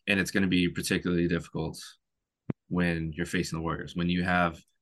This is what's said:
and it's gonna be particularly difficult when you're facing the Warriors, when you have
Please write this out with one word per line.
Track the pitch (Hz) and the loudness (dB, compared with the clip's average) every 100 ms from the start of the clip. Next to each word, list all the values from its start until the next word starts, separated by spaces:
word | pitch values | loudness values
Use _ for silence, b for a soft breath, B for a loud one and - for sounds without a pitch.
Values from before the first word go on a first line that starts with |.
| - | -2
and | 98 | 0
it's | 90 | 2
gonna | 101 95 | 2 2
be | 92 87 | 4 2
particularly | - - 92 90 87 85 | 0 -2 0 2 2 2
difficult | 85 80 82 80 85 - - _ _ _ _ - - - | 0 -2 -6 -6 -8 -14 -20 _ _ _ _ -10 -10 -4
when | 90 87 82 80 76 | 0 2 0 -2 -4
you're | 85 | -2
facing | 92 80 80 | -2 -2 -4
the | |
Warriors, | 82 78 80 87 | -4 -4 -4 -2
when | 87 | 0
you | 87 90 | 2 2
have | 90 87 80 - _ | 2 2 0 -14 _